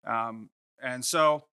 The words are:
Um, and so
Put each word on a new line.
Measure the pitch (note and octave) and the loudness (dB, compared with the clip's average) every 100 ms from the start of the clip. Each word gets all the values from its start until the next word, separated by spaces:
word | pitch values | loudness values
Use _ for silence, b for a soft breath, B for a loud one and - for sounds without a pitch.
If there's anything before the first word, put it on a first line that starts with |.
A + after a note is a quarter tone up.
| - | -4
Um, | A2+ A2+ A2+ G#2+ _ _ _ | -4 -4 -8 -16 _ _ _
and | C3+ B2+ | -8 -6
so | A#2+ E3+ D#3 D3+ - | -2 4 4 4 -4